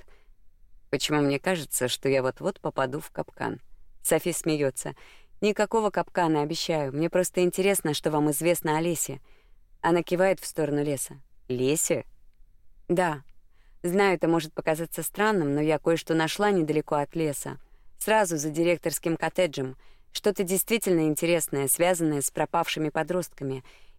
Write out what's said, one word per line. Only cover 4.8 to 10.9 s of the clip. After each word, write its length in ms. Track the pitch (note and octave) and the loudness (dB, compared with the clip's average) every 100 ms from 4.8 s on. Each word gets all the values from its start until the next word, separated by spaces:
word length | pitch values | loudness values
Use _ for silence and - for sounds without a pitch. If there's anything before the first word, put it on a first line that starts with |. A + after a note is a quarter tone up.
| - C#3+ - - - - | -8 -12 -18 -20 -20 -2
"Никакого 500 | G#3 G3+ G#3 A3+ G#3+ | -2 0 0 2 2
капкана, 520 | F3+ - - E3 D3+ | 0 -2 0 2 2
обещаю. 500 | D3+ E3 - D#3+ C#3 | 0 -4 -2 -2 -2
Мне 180 | C#3+ E3 | -2 0
просто 320 | F3+ F3+ - | 0 0 2
интересно, 520 | F3+ F3+ F#3+ G3 D#3+ | 0 2 2 2 0
что 180 | C#3+ D#3+ | -2 0
вам 180 | D3+ D3+ | 2 2
известно 480 | D3 E3 E3+ D#3+ D#3 | 2 2 2 0 0
о 20 | |
лесе". 400 | E3+ D#3+ - C3+ - - _ - _ - | 0 -2 -4 -8 -14 -20 _ -20 _ -4
Она 240 | E3+ E3+ | 2 2
кивает 340 | - F3 F#3+ F#3 | 2 2 2 2
в 80 | - | -4
сторону 380 | - D3 D3 | -4 -2 0
леса. 360 | D3 | 0